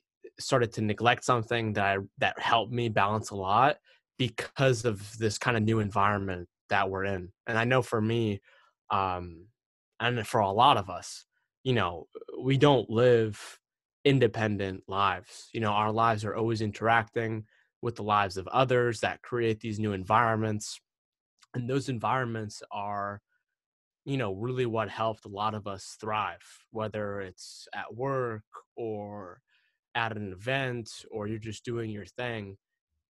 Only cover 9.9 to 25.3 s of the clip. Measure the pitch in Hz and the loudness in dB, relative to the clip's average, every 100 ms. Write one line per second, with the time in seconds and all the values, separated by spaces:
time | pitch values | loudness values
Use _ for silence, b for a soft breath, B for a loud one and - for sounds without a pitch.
9.9 | - 117 120 101 120 98 101 135 123 92 | -4 -2 -2 0 2 2 6 6 6 0
10.9 | 87 - - - _ _ _ 131 120 90 | -10 -12 -16 -20 _ _ _ 0 2 2
11.9 | 85 - - - - 127 135 147 135 107 | -2 -12 -18 -14 -6 0 6 6 6 4
12.9 | 113 123 117 110 104 - - _ _ _ | 4 6 6 4 -4 -14 -20 _ _ _
13.9 | _ 143 139 117 113 107 101 98 95 - | _ 4 6 4 2 0 0 -2 -6 -6
14.9 | 95 98 92 - - - 120 107 104 107 | 2 2 2 -6 -20 -10 -2 0 2 2
15.9 | 110 113 107 104 113 113 113 110 104 110 | 4 2 2 -2 -2 0 0 -2 0 4
16.9 | 117 110 120 113 110 107 _ _ - 120 | 4 4 -4 -4 -4 -8 _ _ -8 -6
17.9 | 113 107 104 101 92 85 120 131 123 120 | -4 2 2 2 -2 -2 2 4 4 2
18.9 | 113 101 82 - 120 113 107 117 107 107 | 0 -2 -4 -6 -2 0 -2 -4 -4 -2
19.9 | 98 92 110 117 110 110 107 - - _ | -2 2 4 4 2 0 -4 -8 -14 _
20.9 | _ _ _ _ _ _ 127 120 135 131 | _ _ _ _ _ _ -8 -4 -4 -2
21.9 | 120 107 131 120 113 107 - - 104 101 | -2 0 0 0 -4 -8 -12 -12 -8 -6
22.9 | 101 101 104 _ _ _ _ _ _ _ | -4 -6 -8 _ _ _ _ _ _ _
23.9 | _ - 135 107 95 117 127 120 110 104 | _ -6 -4 -2 -4 -4 -2 0 0 -2
24.9 | - 113 110 - | -2 -2 -2 -10